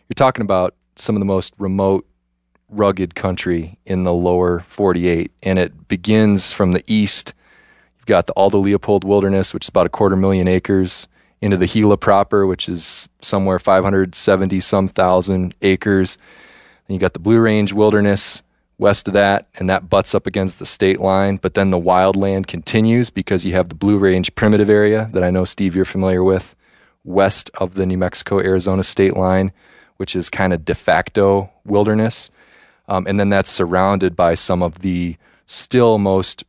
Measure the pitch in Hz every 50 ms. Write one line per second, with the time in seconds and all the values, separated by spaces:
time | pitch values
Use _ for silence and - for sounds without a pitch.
0 | _ - 107 - 131 131 127 - 113 98 98 92 90 92 - _ _ _ _ -
1 | - - 110 104 98 98 98 95 90 - - - 101 95 95 98 98 98 98 95
2 | - _ _ _ _ _ _ _ _ _ _ _ _ _ 101 104 107 98 98 92
3 | 92 85 - - - 95 90 87 - 90 87 85 80 78 92 - _ - 98 92
4 | 92 90 87 87 87 90 90 90 90 87 87 87 90 - - - 101 95 90 87
5 | 87 90 85 82 85 - - _ - 95 95 92 90 82 - - - - 104 90
6 | 87 104 110 110 110 107 101 95 92 - - - 104 90 90 90 - - 110 107
7 | 104 98 - - - - - _ _ _ _ _ _ _ _ _ _ _ _ _
8 | _ - 107 90 85 - - - 98 98 98 101 98 101 101 98 - - 104 98
9 | 92 98 101 101 95 98 98 95 95 - - - - - - 98 87 87 - -
10 | 107 98 95 92 95 95 98 95 90 92 92 90 - - 101 95 92 90 - -
11 | - - _ _ _ _ _ _ - 104 101 90 92 87 - 110 107 104 101 95
12 | - - 101 98 101 - - 101 98 95 92 87 - - 90 85 82 - - -
13 | - - _ _ - - - 101 95 95 92 90 - - 95 95 92 98 98 95
14 | 95 90 87 - - - 98 92 95 92 98 95 90 - - 101 95 92 - -
15 | 92 90 92 92 87 98 95 92 90 87 - _ - 101 95 92 - 107 101 95
16 | 92 90 - - _ _ - - - - _ _ _ _ _ _ _ - 98 92
17 | 95 92 - 95 85 104 113 117 113 113 107 107 104 98 101 104 107 107 104 104
18 | 101 101 101 98 - - - - - _ _ _ _ _ _ - - 101 101 -
19 | - - 95 101 101 98 98 101 - _ _ - 95 92 95 92 90 85 - 98
20 | 95 - - 101 - - - 101 95 95 - - 95 - - - 104 95 95 -
21 | 95 95 95 95 98 98 98 92 - 95 - - 98 95 92 87 85 87 90 92
22 | 95 95 95 98 98 98 98 95 95 - - 87 - - - 110 110 113 117 120
23 | 120 - - 98 92 - 101 92 87 95 87 92 90 87 78 78 - 101 104 101
24 | 98 95 92 92 90 - - - - 107 107 101 104 101 107 104 107 104 107 107
25 | 110 110 110 92 90 90 90 92 92 90 - - 101 95 85 95 92 - - 98
26 | 95 95 92 90 92 95 95 92 90 - _ _ _ _ _ _ _ _ _ _
27 | _ - 87 98 98 95 - - - - - - 98 90 90 98 95 92 92 92
28 | 92 90 - - - - 101 98 92 95 95 95 87 98 95 95 92 - - -
29 | 98 95 - - 92 92 92 95 95 95 - _ _ _ _ _ _ _ _ -
30 | 95 - - 92 85 - - - 95 92 90 82 78 - 85 - - - 87 85
31 | 90 - - 107 98 98 98 98 95 95 _ _ - 104 101 101 104 107 107 107
32 | 110 113 123 - - - _ _ _ _ _ _ _ _ _ _ _ - 98 92
33 | 92 - 101 101 101 101 101 98 95 - - - 98 85 87 90 95 98 101 98
34 | 92 92 85 82 90 85 85 82 - - 92 90 90 85 78 - - 95 90 87
35 | 87 87 82 - _ _ _ _ _ - - - - - - 127 120 117 113 107
36 | 101 98 95 95 92 - - - -